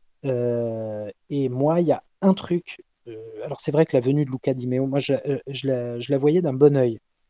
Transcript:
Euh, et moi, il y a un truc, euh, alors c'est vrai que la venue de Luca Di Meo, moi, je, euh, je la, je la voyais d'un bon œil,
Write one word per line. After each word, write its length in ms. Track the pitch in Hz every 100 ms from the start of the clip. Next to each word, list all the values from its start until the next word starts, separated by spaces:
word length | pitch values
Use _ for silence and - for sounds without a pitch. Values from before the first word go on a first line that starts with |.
| _ _ 139
Euh, 840 | 123 120 120 117 113 110 107 107 - _
et 180 | 143 135
moi, 320 | 127 143 170
il 80 | 165
y 40 |
a 120 | 127 - _
un 120 | 196
truc, 480 | 190 - 175 - - _ _ -
euh, 80 | 110 113 110 117
alors 140 | 143
c'est 120 | -
vrai 140 | 147 160
que 100 | 135
la 60 |
venue 240 | 123 147 143
de 60 |
Luca 240 | 127 - 127
Di 100 | 123
Meo, 220 | 127 135
moi, 100 | 139
je, 160 | 131
euh, 240 | 131 147 139 -
je 220 | 135 135
la, 320 | 127 120 120
je 120 | 120
la 60 | 135
voyais 240 | 147 170
d'un 120 | 170
bon 220 | 131 143 139
œil, 240 | 123 110 - _